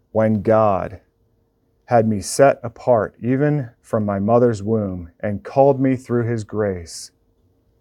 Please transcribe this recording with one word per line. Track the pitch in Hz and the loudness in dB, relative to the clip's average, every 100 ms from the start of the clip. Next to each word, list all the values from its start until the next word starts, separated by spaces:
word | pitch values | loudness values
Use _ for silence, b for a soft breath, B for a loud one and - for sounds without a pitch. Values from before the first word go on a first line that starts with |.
| _ | _
when | 110 110 107 | 0 0 0
God | 98 110 107 92 87 95 _ _ _ _ _ _ _ _ - | 2 4 4 0 -6 -12 _ _ _ _ _ _ _ _ 0
had | 120 110 | 2 2
me | 104 | -2
set | - - 139 - | -4 2 4 2
apart | 113 - - 117 95 - | -8 -6 0 0 0 -6
even | 117 131 147 147 120 _ | -4 0 0 0 -4 _
from | _ 113 | _ -4
my | 104 98 | -2 -2
mother's | 101 120 123 107 | 2 4 4 0
womb | 101 113 101 90 85 _ | -2 -2 -2 -8 -14 _
and | 104 101 | -6 -6
called | - 139 139 131 | -4 2 2 4
me | 135 123 | 0 -2
through | - 120 117 | -2 -2 -2
his | 117 | -4
grace, | 101 104 104 90 82 - - _ _ _ _ _ _ _ | -6 -4 -4 -4 -10 -16 -18 _ _ _ _ _ _ _